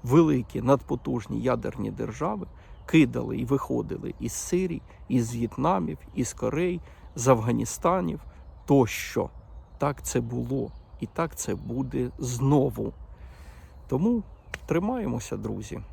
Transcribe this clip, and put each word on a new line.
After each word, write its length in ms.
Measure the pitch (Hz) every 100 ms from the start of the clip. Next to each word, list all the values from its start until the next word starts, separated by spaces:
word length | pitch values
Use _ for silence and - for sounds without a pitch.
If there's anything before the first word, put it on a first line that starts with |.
Великі, 600 | 120 143 160 139 113 -
надпотужні 760 | 120 139 - 127 - 123 - 113
ядерні 500 | 120 117 117 117 107
держави 560 | 101 110 117 156 214 - - - - -
кидали 520 | 165 127 117 110 -
і 60 |
виходили 680 | 120 135 - 123 - - - -
із 120 | 147
Сирії, 500 | - - 180 185 170 - - -
із 260 | 127 117
В'єтнамів, 640 | 120 113 - 143 190 165 151 -
із 180 | - 123
Корей, 480 | - 113 139 180 170 - - - -
з 120 | 123
Афганістанів 920 | 123 110 117 113 - 165 185 175 - - - - - -
тощо. 640 | 143 113 - - - - - - - - -
Так 240 | 143 139
це 180 | - 127
було. 500 | 117 120 120 135 - - - -
І 60 | -
так 300 | - 165 -
це 180 | -
буде 560 | - - 120 131 135 123 -
знову. 760 | 127 123 135 147 131 104 107 - - - - - - - - - -
Тому 340 | 127 202 240 - - - - -
тримаємося, 720 | 170 202 254 208 117 - -
друзі. 440 | 110 104 107 - -